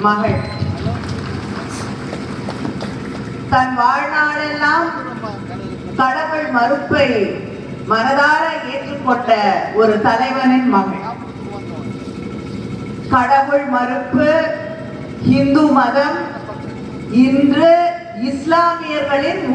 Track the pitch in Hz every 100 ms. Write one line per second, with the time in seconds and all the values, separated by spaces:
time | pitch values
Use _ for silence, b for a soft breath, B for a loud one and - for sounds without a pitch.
0 | 208 208 220 202 196 - - - - -
1 | - - - - - - - - - -
2 | - - 131 - - - - - - -
3 | - - - - - 262 254 254 240 269
4 | 277 302 302 294 294 294 294 302 330 269
5 | - 240 220 - - - - - - -
6 | 262 262 311 311 294 247 240 277 - 294
7 | 269 226 180 - - - - - - 220
8 | 247 285 294 302 320 311 254 277 269 285
9 | 254 247 - 220 202 180 - 208 220 214
10 | 240 226 262 269 254 262 247 202 190 190
11 | - - - - - 202 - - - -
12 | - - - - - - - - - -
13 | - 262 285 277 277 285 262 247 247 254
14 | - - 302 320 320 - - - - -
15 | - - - 262 277 285 302 262 240 262
16 | 294 330 320 - - - - - - -
17 | - 233 262 269 285 285 330 339 - -
18 | - 202 247 277 294 339 339 330 302 302
19 | 277 277 302 381 285